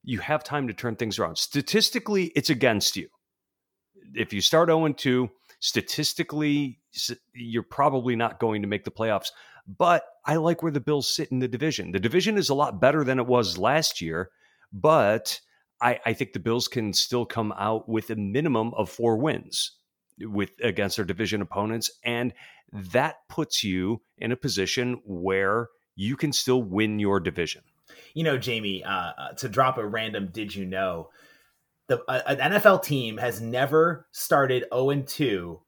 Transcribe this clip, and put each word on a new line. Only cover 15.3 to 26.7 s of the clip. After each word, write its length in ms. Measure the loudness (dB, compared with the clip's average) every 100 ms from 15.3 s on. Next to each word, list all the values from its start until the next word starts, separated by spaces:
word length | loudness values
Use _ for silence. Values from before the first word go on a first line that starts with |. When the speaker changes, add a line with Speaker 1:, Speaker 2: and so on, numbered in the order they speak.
| -8 _ _ _ _
Speaker 1:
I, 200 | 0 0
I 80 | -2
think 200 | -2 -4
the 60 | -2
Bills 300 | 0 0 0
can 240 | -2 -2
still 320 | 0 0 -2
come 280 | -2 -2 -4 -2
out 320 | -2 -2 0
with 220 | -4 -2
a 60 | -4
minimum 580 | -2 0 2 2 0
of 160 | -2 -4
four 260 | 0 2 2
wins 560 | 0 -2 -6 -4 -4 _ _ _ _ -14
with, 320 | -6 -2 -2 -2
against 340 | -2 0 -2 -2
their 80 | -4
division 340 | -2 -2 -2
opponents, 500 | -4 -2 -2 -2 -6 -6
and 320 | -4 -2 -4 -6 -20 -20 _
that 440 | -14 -2 0 0 -4 _
puts 360 | -4 -2 -2
you 380 | 0 0 0 -4 _ _
in 140 | -4
a 40 | -4
position 640 | -2 -2 0 0 -2 -4
where 640 | -8 -4 0 2 2 0 -2 _ _
you 220 | -6 -4 0
can 160 | -2
still 300 | 0 2 2
win 360 | 2